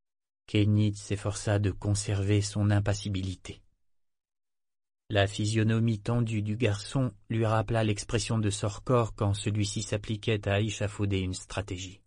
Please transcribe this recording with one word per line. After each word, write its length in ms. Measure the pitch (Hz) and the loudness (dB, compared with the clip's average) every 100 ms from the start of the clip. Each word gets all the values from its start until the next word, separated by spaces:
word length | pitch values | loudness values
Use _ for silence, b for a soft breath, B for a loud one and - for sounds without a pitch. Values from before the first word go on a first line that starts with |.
| _ _ _ _ - | _ _ _ _ -2
Kenneth 520 | 107 104 104 107 101 | 2 4 4 4 0
s'efforça 600 | - 98 107 - - 101 | -4 -4 -4 -4 0 2
de 140 | 104 | 2
conserver 680 | - 101 101 - 101 98 104 | 0 0 0 0 0 2 2
son 280 | 101 107 104 | 2 0 2
impassibilité. 920 | 104 101 101 107 95 95 90 - - _ _ _ _ _ _ _ _ _ _ _ _ _ _ - | 2 2 0 -2 -4 -4 -6 -12 -16 _ _ _ _ _ _ _ _ _ _ _ _ _ _ -2
La 160 | 104 98 | 2 2
physionomie 760 | - 104 110 110 113 113 107 | 2 0 2 2 4 2 0
tendue 400 | 120 120 113 110 | 0 0 0 -2
du 160 | 107 107 | -2 0
garçon 560 | 113 101 - 139 127 - - | 0 0 -2 -2 -2 -4 -4
lui 160 | 113 110 | 0 2
rappela 400 | 110 107 117 110 | 2 2 2 2
l'expression 520 | 104 - 117 - 113 | 0 -2 -2 0 0
de 120 | 107 | 0
Sorcor 640 | - 107 - - 123 110 - | 0 -4 -4 0 2 2 0
quand 180 | 101 | 0
celui-ci 480 | 98 - 104 101 110 | 0 0 0 0 -2
s'appliquait 640 | - 107 104 107 117 107 101 | -4 -4 -4 -4 -2 -2 0
à 100 | 101 | 0
échafauder 600 | 110 - 101 - 104 98 | 0 -2 -4 -2 0 0
une 140 | 92 | 0
stratégie. « 680 | 92 - - 98 92 92 95 | -4 -8 -6 -6 -6 -10 -14